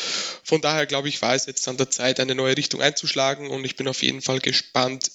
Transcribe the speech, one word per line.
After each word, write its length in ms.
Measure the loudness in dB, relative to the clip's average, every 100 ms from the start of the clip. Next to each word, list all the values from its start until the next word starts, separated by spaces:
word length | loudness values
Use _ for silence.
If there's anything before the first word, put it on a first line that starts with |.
| -4 -4 -6 -8
von 160 | 0 2
daher, 240 | 2 0 0
glaube 220 | 0 -2
ich, 140 | 0
war 120 | 2
es 120 | 2 0
jetzt 200 | -4 -4
an 120 | 0
der 120 | 0
Zeit, 300 | 2 2 2
eine 140 | 0
neue 240 | 2 2 2
Richtung 240 | 0 2
einzuschlagen. 680 | 2 2 -2 0 0 0 -6
Und 160 | -6
ich 120 | -6 -4
bin 120 | -4
auf 140 | 0
jeden 180 | 0 0
Fall 200 | -2 0
gespannt, 680 | 2 0 0 0 0 -2 -6